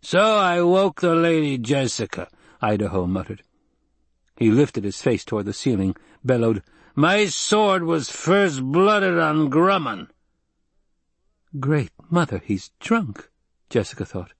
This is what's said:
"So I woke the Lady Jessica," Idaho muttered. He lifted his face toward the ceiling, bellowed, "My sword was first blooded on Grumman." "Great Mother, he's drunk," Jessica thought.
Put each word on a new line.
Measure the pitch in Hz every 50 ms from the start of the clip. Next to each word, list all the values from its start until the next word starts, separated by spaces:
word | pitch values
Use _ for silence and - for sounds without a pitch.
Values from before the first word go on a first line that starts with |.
"So | - - - 180
I | 208 220 220 208 196 180 175 175
woke | 175 175 180 190 196 190 151 -
the | - 175 165
Lady | 165 165 170 165 160 151 143 139 127
Jessica," | 113 113 143 139 135 117 - - 117 - - - 85 - _ _ _ _ _ _
Idaho | - 110 107 101 104 98 - 95 90
muttered. | 87 95 92 92 - - - _ _ _ _ _ _ _ _ _ _ _ _ _ _ _ _ _ _ _
He | - 120 110
lifted | 107 127 147 - - 117
his | 101 101 95 -
face | - 139 120 98 -
toward | - 113 107 101
the | 101
ceiling, | 104 - - 139 123 98 95 95 90 - _ _ _ _ -
bellowed, | 127 131 120 117 113 110 98 - _ _ _ _ _ _
"My | - 147 170 190 208 208
sword | 190 - - - - 208 214 214 202 190 185 170
was | 165 170 160 131 -
first | - - - 156 185 202 202 180 147 131 131
blooded | 131 139 170 190 208 214 208 196 185 175
on | 170 165 156 151 156 156 139
Grumman." | 131 156 175 190 196 190 151 123 110 92 82 - _ _ _ _ _ _ _ _ _ _ _ _ _ _ _ _ _ _ _ _ _ _ _ _ _ _ _ _ - 143
"Great | 131 135 156 147 117 87 _ _ - _
Mother, | 165 175 165 - 107 92
he's | - - 101 95 - - _ _
drunk," | - - 226 233 202 123 98 - - _ _ _ _ _ _ _ _ _
Jessica | - 120 98 - - - 101
thought. | - - 95 87 - _ _